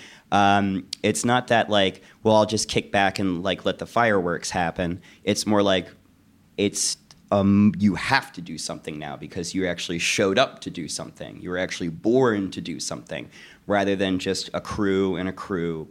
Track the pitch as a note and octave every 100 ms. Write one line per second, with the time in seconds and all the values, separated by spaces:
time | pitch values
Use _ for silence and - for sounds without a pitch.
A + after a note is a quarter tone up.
0 | - - _ G2+ G2+ G2+ G2 F#2+ - -
1 | G#2 G#2+ A#2+ B2 B2 A#2 - G#2 F#2+ -
2 | - - A2 G#2+ G#2+ G#2+ - A#2 - G2+
3 | G2 F#2+ G2 F2 F#2+ F2+ G2+ F#2 F2+ A#2
4 | A#2 G2+ F2 E2 - F#2+ E2+ - F2 F2
5 | - - - G#2 G#2+ G#2 G2+ F#2+ F2+ -
6 | _ _ _ _ _ - G2+ - - -
7 | _ - _ G2+ G2 G2+ G#2 F2 G#2 E2+
8 | - C3 - - E2+ D#2+ - D#2+ - D2+
9 | D2+ C#2 D#2 F#2+ E2+ F#2+ F2+ E2+ - E2+
10 | - - G2+ G2 C#3 - - F2 D2 -
11 | E2 - D2 - F2 F2+ F2+ - F2 E2
12 | A2 B2 B2+ G2+ F#2+ - E2+ D2 - -
13 | - D2+ A#1+ - - - - G2+ G2 G2
14 | F#2+ F#2 G2 F#2 - - - - G2+ F#2+
15 | F#2+ E2+ F#2 F#2 - F#2+ E2+ D#2+ D#2